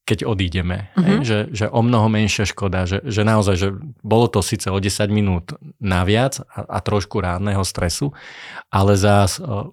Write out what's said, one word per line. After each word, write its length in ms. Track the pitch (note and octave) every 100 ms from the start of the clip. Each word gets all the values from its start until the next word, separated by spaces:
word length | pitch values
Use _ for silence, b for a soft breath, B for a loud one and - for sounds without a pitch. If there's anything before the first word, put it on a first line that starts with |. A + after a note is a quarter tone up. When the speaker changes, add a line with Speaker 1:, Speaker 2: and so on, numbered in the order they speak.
Speaker 1:
keď 240 | - G#2 -
odídeme, 640 | G2 F#2 F#2 F2 F#2 - -
hej, 100 | F3+
Speaker 2:
Mhm. 80 | G3
Speaker 1:
že, 160 | B2 G#2+ G#2+
že 140 | A2+ G#2+
o 180 | B2 A#2
mnoho 240 | A#2+ A2
menšia 320 | G#2+ G#2 -
škoda, 380 | G2 - G2 F#2
že, 140 | F#2 G2+
že 180 | C#3 G#2
naozaj, 340 | G#2+ A2 G2+ F2+
že 140 | G2 F#2+ D#3 -
bolo 240 | G#2 A2+ A#2
to 160 | -
síce 240 | - G#2 G2
o 160 | F#2+
desať 240 | G2 - G#2
minút 460 | G#2+ G2+ F2 - - - -
naviac 640 | G2+ F2+ F#2 A2 C3 - -
a, 180 | - -
a 100 | G2
trošku 420 | - G#2 - G#2+
rádneho 400 | F2+ F2+ G2+ G2
stresu, 480 | F#2 - F2+ - C#3+ - B B B B B
ale 300 | F#2+ G2 G2
zás, 400 | G#2 G2+ F#2+ -
eh, 80 | G#2+ G2+ B2